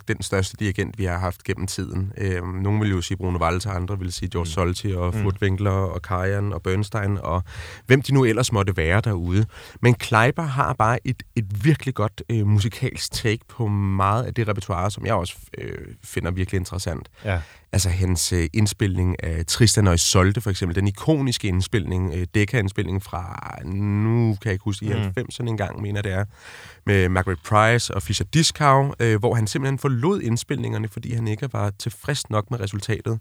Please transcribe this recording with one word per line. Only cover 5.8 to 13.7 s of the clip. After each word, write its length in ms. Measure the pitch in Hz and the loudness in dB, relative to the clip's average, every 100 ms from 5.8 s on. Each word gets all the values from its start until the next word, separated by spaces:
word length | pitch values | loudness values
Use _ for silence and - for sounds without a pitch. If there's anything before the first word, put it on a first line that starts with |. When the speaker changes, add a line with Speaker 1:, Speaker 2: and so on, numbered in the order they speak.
| 92 90 | 0 -4
Speaker 1:
Karajan 520 | - 90 95 101 101 | -4 -2 -2 -2 -4
og 80 | 80 | -4
Bernstein 540 | 92 95 101 107 98 95 | -2 -2 -2 -2 -2 -2
og 260 | - 87 - - - - - | 0 -2 -2 -10 -14 -4 4
hvem 160 | 139 | 4
de 120 | 127 | 6
nu 120 | 135 120 | 4 4
ellers 260 | 110 127 | 4 2
måtte 260 | 104 98 90 | 2 2 2
være 240 | 80 101 | 2 2
derude. 440 | 110 92 87 95 110 - - - | 2 0 2 2 0 -4 -20 2
Men 120 | 120 | 4
Kleiber 500 | 120 - 110 120 160 | 4 4 4 4 2
har 300 | 156 131 - | -2 0 0
bare 340 | 127 110 123 - | 2 2 2 -2
et, 160 | - - 120 | -6 -6 -6
et 300 | 98 101 135 | -4 0 2
virkelig 280 | 143 131 123 | 2 0 -2
godt, 260 | 107 - - | -4 -4 -4
øh, 180 | 113 101 | 0 4
musikalsk 640 | 104 107 - 127 - - | 4 2 -2 -6 -6 -8
take 340 | - 113 113 - | -4 -2 -2 -4
på 200 | - | -4
meget 560 | 110 | -2